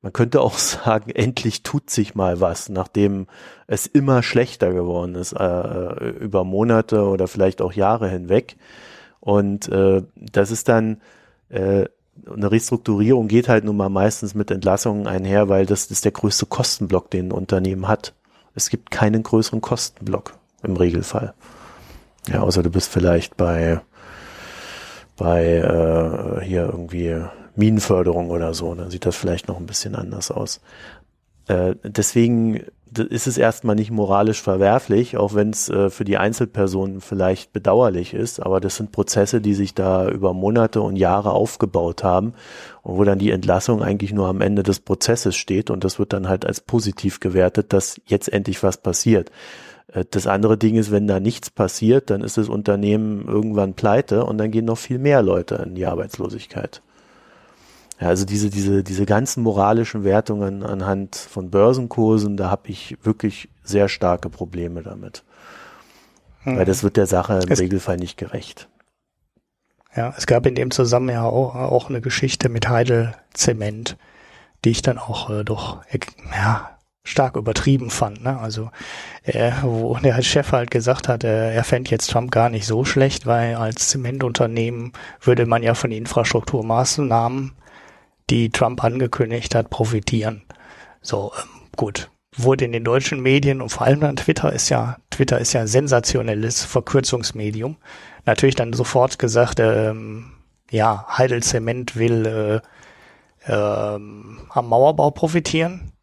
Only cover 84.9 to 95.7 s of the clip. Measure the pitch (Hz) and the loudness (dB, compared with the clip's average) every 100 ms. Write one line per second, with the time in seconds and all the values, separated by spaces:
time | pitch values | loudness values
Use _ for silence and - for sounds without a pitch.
84.9 | - - - - 123 117 117 117 120 117 | -14 -20 0 4 4 4 2 2 0 -2
85.9 | 110 117 120 113 117 - 131 110 117 127 | -4 -2 0 2 0 -2 -4 0 0 2
86.9 | - 139 117 117 131 135 - - - - | 0 0 2 2 -2 -6 -12 -20 -20 -20
87.9 | _ _ _ - 117 113 - 117 123 117 | _ _ _ -2 0 2 2 0 2 -2
88.9 | 123 123 - 113 117 - - - - 113 | 0 -2 0 -2 -2 -2 -2 -2 -4 -2
89.9 | 113 - 113 107 107 _ - - - - | 0 0 -2 -2 -8 _ -20 -20 -20 -20
90.9 | _ - 107 104 - - - - - 107 | _ -6 -4 -4 -10 -14 -20 -14 -4 -4
91.9 | - - _ _ - 123 131 123 117 117 | -4 -12 _ _ 0 2 2 0 -2 0
92.9 | 127 135 139 131 139 139 135 120 - 120 | 0 0 -2 2 4 2 0 -6 0 2
93.9 | 143 147 135 - - 151 123 - 127 117 | 4 2 0 0 2 0 0 0 0 -2
94.9 | 123 _ - 131 123 117 127 110 | -6 _ -2 0 2 0 -2 2